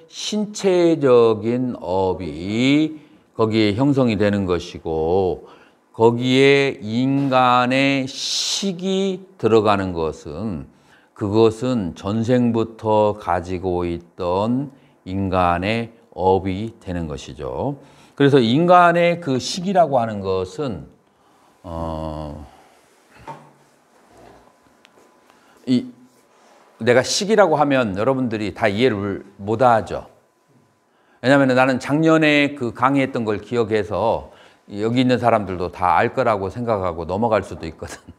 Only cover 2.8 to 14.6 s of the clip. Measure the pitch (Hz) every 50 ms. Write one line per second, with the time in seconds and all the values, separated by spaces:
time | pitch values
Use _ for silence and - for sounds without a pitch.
2.8 | 156 156 156 - - - _ _ _ _ _ - 113 107 107 110 107 104 101 117
3.8 | 135 147 135 135 127 120 107 92 104 104 101 101 98 90 87 85 - - - 76
4.8 | - 82 80 80 80 82 90 98 95 90 78 76 - - - - _ _ _ _
5.8 | _ _ _ - 113 120 120 120 127 127 127 131 135 139 139 139 139 139 - -
6.8 | 101 107 113 123 131 135 139 139 139 135 127 127 127 123 123 123 123 123 131 135
7.8 | 139 139 139 139 131 131 - - - - - - - - - - 202 196 170 170
8.8 | 180 190 190 190 196 196 185 185 - - - - - 107 110 113 104 107 101 98
9.8 | 95 92 90 85 80 78 76 - - 82 73 76 110 113 87 73 65 - _ _
10.8 | _ _ _ _ _ _ _ - 110 98 101 110 113 110 107 - 131 127 127 113
11.8 | 95 82 73 - - 98 107 113 113 113 127 123 120 117 117 117 110 113 - -
12.8 | 113 110 107 107 107 104 101 104 - 87 87 92 85 90 92 87 92 92 87 90
13.8 | 87 87 85 85 - - _ - 92 87 90 98 104 117 123 131